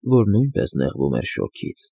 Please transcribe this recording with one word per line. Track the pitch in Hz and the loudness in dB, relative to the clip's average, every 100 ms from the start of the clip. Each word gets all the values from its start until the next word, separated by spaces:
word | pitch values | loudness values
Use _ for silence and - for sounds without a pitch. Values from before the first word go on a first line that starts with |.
որ | 127 127 104 | 4 4 4
նույնպես | 101 139 - - - | 4 2 0 -2 -2
նեղվում | 65 - 69 62 | -2 0 -2 -2
էր | - | -4
շոգից | - 50 - - - - | -6 -8 -6 -12 -12 -18